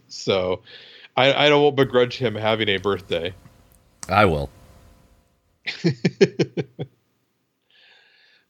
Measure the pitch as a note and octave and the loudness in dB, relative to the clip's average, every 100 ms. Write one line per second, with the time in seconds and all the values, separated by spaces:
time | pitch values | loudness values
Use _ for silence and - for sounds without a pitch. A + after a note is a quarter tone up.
0 | - - - G2 F2+ F#2 - - - - | -18 -10 -4 -2 -2 -6 -10 -20 -20 -20
1 | - - C3+ C3+ D3 D3 D3 C3+ C3+ B2 | -8 0 2 2 2 4 2 2 2 2
2 | B2 - B2 G#2+ G#2+ A2 G#2+ F#2+ G2+ F#2+ | 0 -2 -6 -2 -2 0 0 -2 -2 -4
3 | - E2+ E2+ - - _ _ _ _ _ | -4 -6 -6 -12 -20 _ _ _ _ _
4 | - G2 G2+ D2+ C2+ - - - - _ | -2 2 4 2 -6 -12 -20 -20 -20 _
5 | _ _ _ _ _ _ - - E3+ C3+ | _ _ _ _ _ _ -14 -4 -4 -2
6 | F3+ - F#3+ - - - C3+ - C#3+ _ | -2 2 0 0 -6 -6 -10 -10 -16 _
7 | _ _ _ _ _ _ _ _ _ _ | _ _ _ _ _ _ _ _ _ _
8 | _ _ _ _ | _ _ _ _